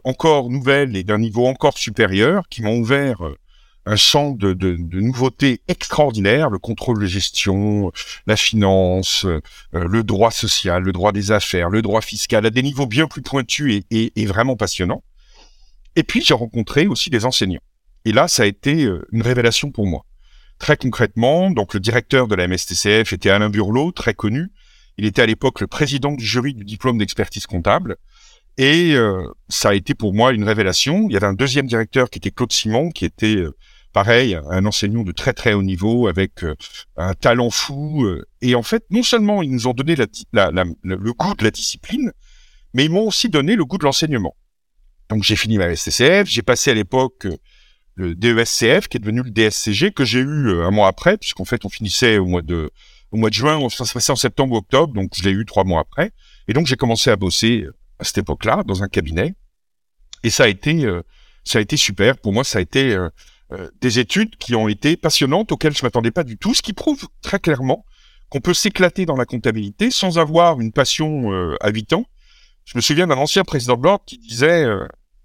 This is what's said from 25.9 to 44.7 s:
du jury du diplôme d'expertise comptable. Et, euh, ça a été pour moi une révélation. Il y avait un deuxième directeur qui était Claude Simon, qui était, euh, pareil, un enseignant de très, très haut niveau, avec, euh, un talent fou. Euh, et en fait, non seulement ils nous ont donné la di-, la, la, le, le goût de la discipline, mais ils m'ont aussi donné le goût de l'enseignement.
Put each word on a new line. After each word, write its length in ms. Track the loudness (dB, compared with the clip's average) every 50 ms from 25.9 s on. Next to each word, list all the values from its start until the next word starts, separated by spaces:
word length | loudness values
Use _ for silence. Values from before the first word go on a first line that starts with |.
| -2 -2 -2 -4
du 120 | -4 -4 -4
jury 300 | -4 -2 -2 -2 -2 -6
du 100 | -8 -12
diplôme 360 | -12 -8 -4 -2 0 0 0
d'expertise 480 | -2 -2 -2 -4 -4 -4 -6 -10 -10
comptable. 500 | -8 -6 -2 0 2 2 2 0 -4 -10 -10 -14 -20 _ _ -20 -20 _ _ _ _ _
Et, 360 | 2 4 4 4 4 4 4 4
euh, 320 | 4 2 2 0 -2 -6 -8 -12 -18 _
ça 220 | -8 -4 0 2 2
a 40 | 2
été 220 | 2 0 -2 -4
pour 180 | -2 -2 0 2
moi 180 | 4 4 4
une 120 | 4 2 2
révélation. 640 | 0 2 2 2 0 0 0 0 0 0 0 2 2
Il 40 | 2
y 40 |
avait 80 | 2 2
un 80 | 0 0
deuxième 320 | 0 0 0 0 0 0
directeur 440 | 0 0 -2 -2 0 0 0 0 0
qui 100 | -2 -6
était 120 | -8 -6
Claude 220 | -4 -4 -4 -2 -2
Simon, 380 | -2 -2 0 0 0 0 -2
qui 140 | -4 -4 -4
était, 320 | -6 -2 0 0 2 2
euh, 180 | 0 -2 -4 -8 -12 -20 -20 -20 -20 -10 -2
pareil, 460 | 0 2 4 6 6 4 4 2 0 -4 -4 -2
un 160 | -2 0 0
enseignant 380 | 0 0 -2 -2 -2 -2 -2 -4
de 80 | -4
très, 220 | -6 -4 -2 -2 -2
très 200 | 0 0 2 2
haut 100 | 2 2
niveau, 440 | 0 -2 -2 0 0 2 2 2
avec, 360 | 2 2 0 -2 -2 -4 -6 -8
euh, 120 | -8 -8 -8 -12 -18 -20 -20 -20 _ -10
un 180 | -6 -4 -4 -2
talent 340 | 0 2 4 4 4 2 0
fou. 560 | -2 -4 -4 -6 -6 -8 -6 -4 -2 0 0
Euh, 200 | 0 -2 -4 -10 -14 _ _
et 120 | 0 0 2
en 80 | 0 0
fait, 220 | 0 -4 -4 -2 -2
non 100 | 0 0
seulement 400 | 2 2 2 2 2 2 2 0
ils 100 | 0 -2
nous 160 | -2 -2 0
ont 60 | -2 -2
donné 220 | 0 0 0 2
la 100 | 2 0
di-, 220 | 0 -4 -8 -10 0 2
la, 180 | 4 4 4
la, 140 | 2 0 0 -2 -4 -8 -8
le, 120 | -6 -6
le 180 | -4 -4 -4 -4
goût 200 | -2 -2 -2 -2
de 80 | 0 0
la 80 | 0
discipline, 600 | 0 -2 -6 -8 -8 -10 -10 -6 -4 -4 -4 -4 -6 _ -18 -20 -20 -20 -20 _ _ _ -16 -4 0
mais 120 | 0 2
ils 60 | 2
m'ont 160 | 2 2 0
aussi 200 | 0 0 -2 -2
donné 280 | 0 0 2 2 2 2
le 100 | 2 0
goût 120 | -2 -2
de 80 | -2 0
l'enseignement. 500 | 0 0 0 0 0 0 -2 -2 -4 -6 _ _ _ _ _ _ _